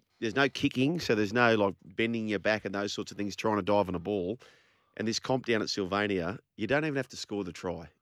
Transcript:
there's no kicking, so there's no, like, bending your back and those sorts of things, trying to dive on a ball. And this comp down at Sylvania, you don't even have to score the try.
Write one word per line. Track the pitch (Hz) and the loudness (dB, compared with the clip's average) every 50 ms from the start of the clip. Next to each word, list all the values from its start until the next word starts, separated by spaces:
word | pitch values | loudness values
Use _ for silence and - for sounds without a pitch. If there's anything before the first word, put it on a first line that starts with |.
| - _ _ _ | -20 _ _ _
there's | 113 113 90 | -6 -2 2
no | 131 139 135 | 2 2 2
kicking, | - - - 143 131 127 131 139 180 165 | 2 0 0 0 2 2 2 2 2 0
so | - - 120 | 0 2 2
there's | 104 107 95 107 | 4 2 2 4
no, | 123 123 117 113 | 4 6 6 6
like, | 107 101 98 92 - - - 95 | 6 4 2 0 -4 -10 -10 -4
bending | - 113 117 117 113 110 107 | -2 0 0 0 -2 -2 -2
your | 104 95 | -2 0
back | 85 104 110 107 - | 2 2 2 2 0
and | 101 95 | -4 -4
those | 98 101 101 - | -4 -4 -4 -4
sorts | - 98 - | -6 -8 -8
of | - 98 | -6 -6
things, | 104 101 90 - | -6 -6 -6 -2
trying | - 113 107 104 | -2 0 0 2
to | |
dive | 95 90 101 104 98 90 | 2 4 4 4 4 2
on | 90 | 0
a | 87 | -4
ball. | 82 98 104 101 87 90 113 - - - - _ _ _ _ _ _ _ _ - | -2 -2 -2 0 0 -2 -4 -6 -10 -16 -20 _ _ _ _ _ _ _ _ -4
And | 110 110 | -4 -2
this | 113 - | -2 -2
comp | - - 131 131 - | -2 0 -2 0 0
down | - 113 107 | 0 0 0
at | - - | 0 -2
Sylvania, | - 104 98 87 98 101 104 104 101 90 82 85 110 - - _ _ - | -2 -2 -2 0 0 0 0 0 0 0 0 -2 -4 -6 -10 _ _ -6
you | 104 98 | -2 0
don't | 131 147 151 | 0 0 0
even | 156 139 139 | 0 -2 -4
have | 127 - | -4 -6
to | - - | -8 -12
score | - - 107 101 98 | -10 -6 -4 -4 -4
the | 87 82 | -6 -8
try. | - - 92 85 80 76 71 - _ | -6 -6 -6 -6 -6 -8 -14 -18 _